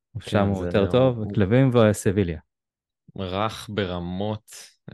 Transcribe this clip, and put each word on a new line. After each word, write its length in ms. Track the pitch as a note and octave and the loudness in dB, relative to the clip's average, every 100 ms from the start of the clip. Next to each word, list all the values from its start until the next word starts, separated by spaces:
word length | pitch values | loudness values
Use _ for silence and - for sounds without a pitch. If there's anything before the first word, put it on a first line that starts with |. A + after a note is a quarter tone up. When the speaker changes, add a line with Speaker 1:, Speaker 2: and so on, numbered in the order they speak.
| _ A2 | _ -16
Speaker 1:
כן, 100 | - | -2
Speaker 2:
שם 180 | G#2+ G2+ | 0 2
הוא 120 | F#2+ | 0
Speaker 1:
זה 60 | F2+ | 0
Speaker 2:
יותר 140 | G2+ | 0
Speaker 1:
הוא, 120 | G2 | 2
Speaker 2:
טוב, 260 | B2 C3 A#2 | 4 2 0
Speaker 1:
הוא 160 | G2+ | -4
Speaker 2:
כלבים 360 | G2+ F#2+ B2 C3+ | 0 2 4 4
וסביליה. 640 | A#2+ G#2+ G#2 A2 F#2+ F2 D#2 _ _ _ _ _ _ _ - | 6 4 4 0 0 0 -4 _ _ _ _ _ _ _ -10
Speaker 1:
רך 540 | F#2 F#2 A2 - - | -6 -2 -4 -6 -10
ברמות, 800 | G#2 F#2 F2+ F2 F#2 G#2 G#2+ _ - - _ - | -6 -4 -4 -6 -6 -6 -8 _ -20 -20 _ -18